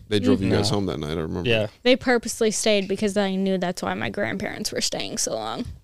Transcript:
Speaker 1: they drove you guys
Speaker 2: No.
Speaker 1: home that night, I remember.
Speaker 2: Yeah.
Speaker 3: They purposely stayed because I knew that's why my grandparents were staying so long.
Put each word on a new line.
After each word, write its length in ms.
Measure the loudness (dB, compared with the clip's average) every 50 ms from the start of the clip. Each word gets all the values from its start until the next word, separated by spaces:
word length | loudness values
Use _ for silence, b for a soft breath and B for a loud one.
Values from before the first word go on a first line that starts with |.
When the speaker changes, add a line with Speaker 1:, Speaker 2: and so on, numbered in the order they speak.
| -2 0
Speaker 1:
they 120 | 0 2
drove 220 | 4 4 4 4
you 80 | 4 2
guys 220 | 2 2 2 2
Speaker 2:
No. 60 | 2 2
Speaker 1:
home 80 | 0
that 140 | 0 -2 -2
night, 180 | -2 -2 -2 -2
I 40 |
remember. 280 | -2 -2 -2 -2 2 2
Speaker 2:
Yeah. 180 | 2 2 2 -2 -4 -2 2
Speaker 3:
They 120 | 2 2 2
purposely 520 | 4 2 2 2 0 -2 -2 0 0 0
stayed 380 | 2 2 2 2 2 2 2 0
because 300 | -2 0 0 0 2 2
I 180 | 0 2 2
knew 220 | 0 2 2 2 0
that's 240 | 0 -2 -2 -2
why 120 | -2 -4 -4
my 160 | -2 -4 -4
grandparents 640 | -4 -4 -4 -2 -2 -4 -4 -6 -6 -6 -6 -4
were 80 | -4 -2
staying 360 | -2 -2 -2 -4 -6 -6 -4 -4
so 160 | -2 -2 -2
long. 300 | -4 -4 -4 -4 -6 -6 -10 -10 -16